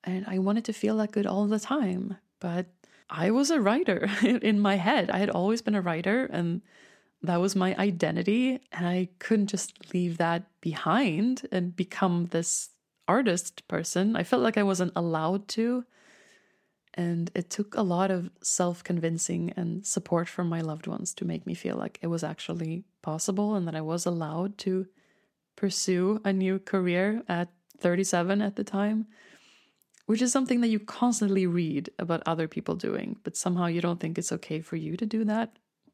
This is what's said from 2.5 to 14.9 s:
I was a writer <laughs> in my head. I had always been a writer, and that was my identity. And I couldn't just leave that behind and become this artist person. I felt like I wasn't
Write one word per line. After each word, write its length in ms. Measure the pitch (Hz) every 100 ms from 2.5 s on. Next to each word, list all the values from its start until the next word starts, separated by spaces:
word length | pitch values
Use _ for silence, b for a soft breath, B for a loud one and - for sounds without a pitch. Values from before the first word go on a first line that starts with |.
| 170 175 _ b b b
I 200 | 151 175
was 200 | 233 285
a 100 | 320
writer 480 | 196 247 359 180 202 202
<laughs> 60 |
in 380 | 233 247 220 208
my 160 | 202 196
head. 340 | 180 269 175
I 80 | 185
had 120 | 202
always 320 | 175 190 226
been 120 | 226
a 60 | 208
writer, 460 | 180 165 180 233 262
and 360 | - 170 175 b b b b b b
that 180 | 165 175
was 160 | 190 190
my 180 | 185 190
identity. 840 | 202 170 156 160 175 220 254 254 _
And 140 | - 175
I 220 | 180 180 _
couldn't 300 | - 220 202
just 440 | 190 - - -
leave 260 | 180 175 170
that 260 | 170 170 - _
behind 880 | 165 151 - 202 254 156 226 254 -
and 240 | 185 180
become 520 | 175 180 - 190 175 170
this 440 | 165 165 - - _ _ _ -
artist 580 | 214 240 175 - - _
person. 480 | 165 170 180 196
I 80 | 226
felt 200 | 175 247
like 160 | 240 214
I 40 |
wasn't 300 | 202 185 175